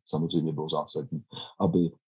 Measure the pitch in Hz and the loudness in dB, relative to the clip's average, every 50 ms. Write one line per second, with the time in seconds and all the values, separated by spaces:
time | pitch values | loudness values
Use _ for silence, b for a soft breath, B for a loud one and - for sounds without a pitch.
0 | _ - - 78 82 80 - 85 76 80 76 76 78 80 - 76 73 - - - | _ -4 -2 -2 0 2 2 2 2 0 0 -2 -2 -2 -2 -2 -4 -4 -4 -6
1 | - - - 76 - _ B B B B B B 98 90 85 90 87 82 - - | -6 -4 -6 -8 -8 _ B B B B B B 2 4 4 4 4 2 0 -6
2 | _ | _